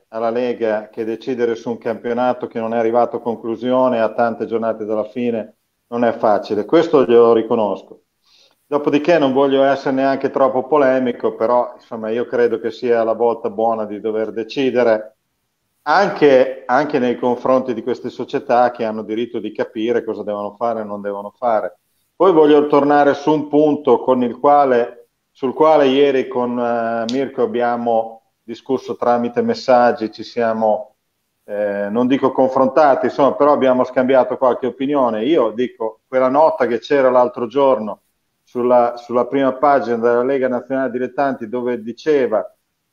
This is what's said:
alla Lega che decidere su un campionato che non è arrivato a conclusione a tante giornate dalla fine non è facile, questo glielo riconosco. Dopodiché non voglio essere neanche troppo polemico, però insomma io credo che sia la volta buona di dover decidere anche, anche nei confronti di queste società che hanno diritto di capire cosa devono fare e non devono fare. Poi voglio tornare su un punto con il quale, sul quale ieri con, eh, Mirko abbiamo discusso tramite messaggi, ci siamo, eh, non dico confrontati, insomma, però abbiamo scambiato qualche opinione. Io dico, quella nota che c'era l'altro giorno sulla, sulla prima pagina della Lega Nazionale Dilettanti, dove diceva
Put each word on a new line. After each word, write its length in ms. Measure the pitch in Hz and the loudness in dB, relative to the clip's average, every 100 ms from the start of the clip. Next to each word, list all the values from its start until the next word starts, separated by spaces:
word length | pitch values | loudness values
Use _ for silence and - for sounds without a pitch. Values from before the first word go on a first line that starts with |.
| _ | _
alla 220 | 113 117 | -6 -4
Lega 580 | 117 123 110 113 107 107 | -2 -4 -2 -2 -2 -6
che 160 | - | -8
decidere 500 | 110 113 - 123 120 | -6 -6 -6 -2 -2
su 160 | 113 - | -2 -6
un 80 | 113 | -8
campionato 680 | 123 107 120 117 127 123 117 | -6 -6 -6 -2 -2 -2 -6
che 140 | 120 | -6
non 140 | 113 | -4
è 40 | 117 | -2
arrivato 380 | 113 120 117 117 | 0 0 0 -2
a 40 | |
conclusione 800 | 120 110 120 113 123 127 127 120 | -6 -8 -8 -6 -2 0 2 0
a 120 | 110 | -2
tante 340 | - 117 110 110 | 0 -2 -2 -4
giornate 380 | 113 113 110 | -4 -4 -4
dalla 200 | 107 110 | -4 -4
fine 520 | 104 123 120 113 107 _ _ _ _ | -4 -4 -4 -4 -8 _ _ _ _
non 160 | 120 | -2
è 80 | 120 | -2
facile, 540 | 113 120 101 - 104 101 | 0 0 0 0 -6 2
questo 380 | 165 165 147 | 2 4 2
glielo 280 | 123 117 117 | 4 6 6
riconosco. 720 | 117 110 117 104 95 - - _ _ _ _ _ _ _ | 4 2 -2 -2 -4 -10 -20 _ _ _ _ _ _ _
Dopodiché 520 | 143 147 143 147 170 | -4 0 0 2 2
non 140 | 139 | 2
voglio 300 | 127 139 135 | 2 2 4
essere 320 | 135 135 147 | 2 0 -2
neanche 360 | 131 135 135 135 | -2 0 -2 -2
troppo 360 | 139 131 131 131 | 0 0 0 0
polemico, 680 | 151 131 131 127 120 117 | 2 2 2 -2 -2 -4
però 380 | - 113 123 120 | -2 0 0 0
insomma 360 | - _ 113 110 | -8 _ -10 -6
io 160 | 113 120 | -6 -4
credo 340 | 127 120 110 | 0 0 0
che 100 | 117 | -6
sia 320 | - 123 117 | -6 0 0
la 120 | 113 | 0
volta 340 | 110 117 117 117 | 0 0 0 -6
buona 380 | 101 113 113 107 | -2 -2 -2 -6
di 140 | 104 | -6
dover 320 | 110 107 107 | -6 -4 -4
decidere 840 | 104 110 - 131 120 117 110 - _ _ _ _ _ _ _ | -6 -8 -2 -2 2 2 2 -2 _ _ _ _ _ _ _
anche, 840 | - 160 196 - 147 131 - - - | 0 0 0 2 4 6 4 -2 -2
anche 320 | 127 147 143 | -2 0 -2
nei 180 | 123 120 | -2 -2
confronti 560 | 123 120 131 131 127 | -2 -2 0 0 0
di 100 | 117 | -6
queste 280 | 117 120 123 | -4 -6 -8
società 600 | - 120 139 - 120 123 | -10 -8 -8 0 2 2
che 140 | - | 0
hanno 180 | 117 110 | -6 -6
diritto 360 | 104 110 120 120 | -6 -6 -6 -6
di 140 | 104 | -10
capire 520 | - 123 - 110 113 | -8 -8 -4 -2 -2
cosa 180 | - 101 | -2 -8
devono 320 | 104 104 104 101 | -6 -6 -6 -6
fare 240 | 117 113 | -4 -4
e 40 | |
non 160 | 104 101 | -6 -8
devono 320 | 101 101 101 | -8 -8 -10
fare. 440 | _ 123 107 92 - _ _ _ | _ -2 -2 -2 -12 _ _ _
Poi 180 | _ 185 | _ 2
voglio 340 | 165 151 147 147 | 6 6 6 4
tornare 480 | 147 139 147 143 | 2 4 4 4
su 180 | 135 - | 2 0
un 160 | 156 143 | -2 0
punto 520 | 147 151 147 139 117 | 2 2 2 2 2
con 220 | - 127 | 2 0
il 160 | 123 113 | 0 0
quale, 720 | 147 143 139 123 120 - _ _ _ | 4 4 4 2 0 -6 _ _ _
sul 240 | _ 131 | _ -6
quale 320 | 117 156 156 139 | 2 4 6 4
ieri 420 | 135 143 131 127 | 4 2 2 -2
con, 300 | 127 120 120 | -4 -4 -2
eh, 520 | 120 120 113 117 113 | -2 -2 -2 -4 -4
Mirko 320 | 127 135 - | -4 -4 -2
abbiamo 760 | 120 113 120 120 117 113 113 - _ _ - | -2 0 -2 -2 0 0 -2 -10 _ _ -16
discusso 480 | 113 - 127 - - | -16 -4 -4 -4 -4
tramite 460 | 123 120 120 120 | 0 0 0 -2
messaggi, 680 | 113 117 - 123 120 107 110 | -2 -4 2 4 4 0 -6
ci 140 | - | -8
siamo, 720 | 107 - 113 113 110 104 - _ _ _ _ _ | -12 -4 -2 0 0 0 -4 _ _ _ _ _
eh, 440 | _ 104 104 101 101 | _ -4 -4 -2 -4
non 160 | 107 127 | -2 0
dico 260 | 135 135 | 2 0
confrontati, 720 | - 131 135 131 - 151 127 123 | 2 0 2 2 4 4 4 0
insomma, 280 | - 139 | 2 0
però 180 | - 143 | 4 2
abbiamo 320 | 139 131 127 | 4 2 2
scambiato 540 | 123 - 127 131 123 123 | 0 0 2 2 2 0
qualche 280 | 127 117 127 | 0 0 -4
opinione. 580 | 117 139 147 127 110 | -4 -4 0 0 -2
Io 260 | 117 165 117 | 0 2 0
dico, 500 | 107 127 - 110 - _ | -2 -6 -4 -8 -8 _
quella 220 | 131 131 | 0 2
nota 360 | 135 160 156 120 | 4 2 2 -2
che 120 | 117 | -2
c'era 320 | - 143 131 | 0 2 4
l'altro 360 | 127 123 123 120 | 4 2 0 -6
giorno 580 | 127 139 123 107 95 _ _ _ _ | 0 2 2 -2 -12 _ _ _ _
sulla, 540 | _ 127 123 123 120 - | _ -4 2 4 2 -4
sulla 300 | - 120 123 | -4 -2 0
prima 260 | 139 135 | 0 -2
pagina 460 | 131 147 139 113 117 | 0 2 2 0 -2
della 240 | 117 120 | 0 0
Lega 260 | 123 139 127 | 0 -2 -2
Nazionale 420 | 123 - 135 131 | -4 -6 -6 -4
Dilettanti, 560 | 120 123 - 139 127 113 | -4 -6 -4 -4 -4 -6
dove 360 | 123 123 - | -6 -4 -6
diceva 600 | 110 117 - 147 120 107 92 _ _ _ _ | -8 -8 0 0 2 -2 -4 _ _ _ _